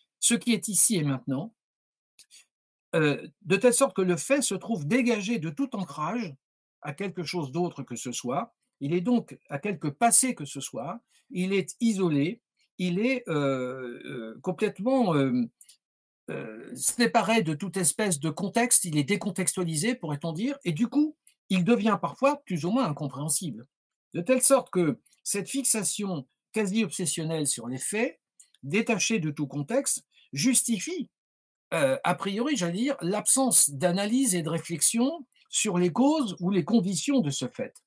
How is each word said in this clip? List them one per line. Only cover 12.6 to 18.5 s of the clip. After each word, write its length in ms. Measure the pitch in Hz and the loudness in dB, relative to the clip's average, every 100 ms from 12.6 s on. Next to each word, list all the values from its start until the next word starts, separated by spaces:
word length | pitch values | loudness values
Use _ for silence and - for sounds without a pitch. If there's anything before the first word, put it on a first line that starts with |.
| _ - | _ -6
il 220 | 180 175 | -2 0
est, 280 | 233 262 - | 0 -2 -2
euh, 720 | 151 139 135 127 131 123 120 - | 0 0 0 -4 -6 -10 -10 -12
euh, 340 | 127 110 113 | -10 -10 -10
complètement, 720 | 180 175 208 202 214 269 214 151 | -6 -2 -2 -2 0 2 4 4
euh, 340 | 135 123 120 - - - _ _ _ _ - | 2 2 -2 -6 -20 -20 _ _ _ _ -12
euh, 400 | - 226 220 - 247 | -10 -10 -14 -14 -4
séparé 680 | - - 233 233 190 226 | -2 2 2 4 4 2
de 140 | 160 147 | 2 -2
toute 220 | 196 190 | -4 0
espèce 420 | 180 - 208 151 | 0 2 0 0
de 100 | 160 | -2
contexte, 560 | 156 196 | -4 -2